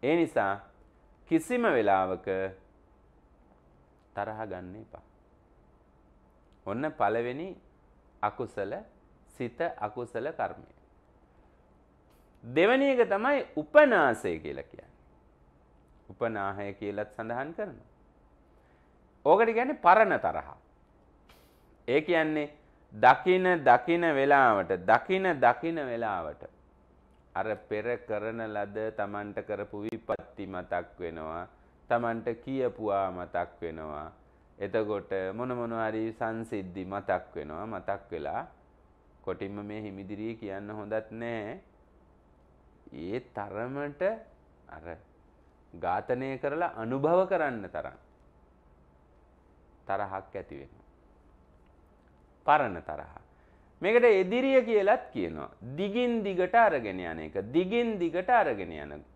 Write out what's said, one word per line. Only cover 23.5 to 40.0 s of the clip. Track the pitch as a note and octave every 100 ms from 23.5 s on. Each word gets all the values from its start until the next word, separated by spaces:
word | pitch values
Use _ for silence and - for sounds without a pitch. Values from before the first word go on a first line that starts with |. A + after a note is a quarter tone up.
| F3
දකින | C3 B2 - E3+ E3+
වෙලාවට, | C#3+ C#3 C#3+ B2+ G#2 F2+ F#2
දකින | F2+ A#2 - F#3+ F#3+ D3+
දකින | A#2+ B2 E3 E3
වෙලාවට | C3+ A#2 A2+ F#2+ D#2+ D2 - _ _ _ _ _ _ _ _
අර | - G2+ G#2+
පෙර | - G#2+ A2+ A#2+
කරන | - G#2+ G#2+ A2+
ලද | A2 G#2 G2+ G#2 A2
තමන්ට | A2 G2+ G#2 G#2 G#2
කරපු | G2+ G2+ G#2 G2+
විපත්ති | G#2+ A2 - G#2+ - - F#2+
මතක් | F#2 F2+ F2+ E2+ -
වෙනවා. | F2 E2 D#2 E2 F2+ _ _ _ -
තමන්ට | A#2+ A#2+ A#2 A#2 A#2
කියපුවා | - C3+ B2 G2+ G#2+ G2 F#2+
මතක් | F2+ F2 F2 F2 -
වෙනවා. | E2+ D#2+ D#2 D2+ D#2 - - _ _
එතකොට | - G2+ A2 G#2+ G#2 - F#2+ F#2+
මොන | G#2 B2+
මොන | B2 A#2
හරි | A2+ A2 A2 A2+
සංසිද්ධි | G#2+ A2+ A2+ A2+ A2 F#2+ F2+
මතක් | F#2 G2 G2 F2+ -
වෙනවා. | E2 D2+ D#2 G#2+
මතක් | G2 F#2 G2 -
වෙලා | E2+ C#2+ G2 - - _ _ _ _ _ _
කොටින්ම | - F#2 G2 G2+
මේ | G#2 G#2
හිමිදිරියේ | G#2+ F#2+